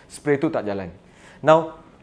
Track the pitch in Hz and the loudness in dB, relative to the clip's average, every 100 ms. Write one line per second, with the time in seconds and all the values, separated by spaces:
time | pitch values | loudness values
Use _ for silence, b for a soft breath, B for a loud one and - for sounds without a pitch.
0 | - - 147 143 156 120 101 98 90 - | -20 -6 -2 0 0 -4 -6 -8 -10 -14
1 | B B B B 143 160 160 - - - | B B B B 4 4 2 -10 -20 -20